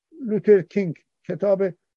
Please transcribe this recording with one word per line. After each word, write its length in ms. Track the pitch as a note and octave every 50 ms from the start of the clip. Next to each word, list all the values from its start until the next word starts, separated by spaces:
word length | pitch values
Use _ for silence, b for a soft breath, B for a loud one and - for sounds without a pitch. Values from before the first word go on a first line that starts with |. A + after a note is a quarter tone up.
| _ _ D#4+ D#4+
لوتر 420 | C4+ G#3 G#3+ G3 - G#3+ G#3 F#3
کینگ، 420 | D#3+ - - G3+ F#3+ E3 C3+ - _ _ _ _ _
کتاب 380 | - F3+ D3+ F#3+ G#3 G3 F#3 G3 F3+ D#3+ _ _ _ _